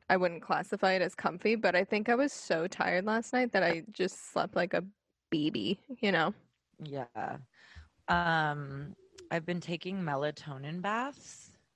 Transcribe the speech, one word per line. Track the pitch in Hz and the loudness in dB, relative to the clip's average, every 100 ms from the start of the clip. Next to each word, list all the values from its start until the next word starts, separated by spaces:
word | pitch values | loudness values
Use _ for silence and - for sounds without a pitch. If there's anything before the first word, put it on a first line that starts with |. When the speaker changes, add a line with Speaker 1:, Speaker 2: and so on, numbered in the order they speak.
| - | 2
Speaker 1:
I | 185 | 4
wouldn't | 180 165 | 4 0
classify | - 151 - 202 190 | -2 -2 -2 0 2
it | 185 | 4
as | 180 - | 0 0
comfy, | 185 175 214 220 | -4 0 2 4
but | 202 | 4
I | 175 196 | 4 2
think | 214 214 | 0 2
I | 240 | 4
was | 285 | 2
so | - - 170 175 | 0 -2 0 0
tired | - 175 180 208 | 0 0 2 2
last | 220 233 | -2 0
night | 254 247 | 0 2
that | 196 | 4
I | 175 165 - | 2 2 -4
just | - 185 - - | -4 -4 -4 -4
slept | 180 - 170 | -2 0 0
like | 180 | 0
a | 175 185 - _ _ _ | -2 -4 -12 _ _ _
baby, | 160 151 - 98 196 - 254 | 0 0 0 -2 -4 -8 -4
you | 208 | 0
know? | 170 165 - _ _ _ - | 2 2 -2 _ _ _ -16
Speaker 2:
Yeah. | 151 139 120 110 - 135 131 _ - - - _ - | -10 -8 -8 -8 -8 -8 -14 _ -20 -20 -20 _ 0
Um, | 175 170 160 151 147 139 139 147 - - - - | 2 4 2 2 -2 -6 -8 -10 -14 -20 -18 -4
I've | 165 165 | -4 -2
been | 175 | -4
taking | - 170 185 190 | -4 -6 -6 -4
melatonin | 170 139 147 147 - 135 143 175 | -2 0 -2 -4 -10 -10 -8 -6
baths. | 190 226 269 277 - - - _ _ | -4 -2 -4 -8 -18 -20 -20 _ _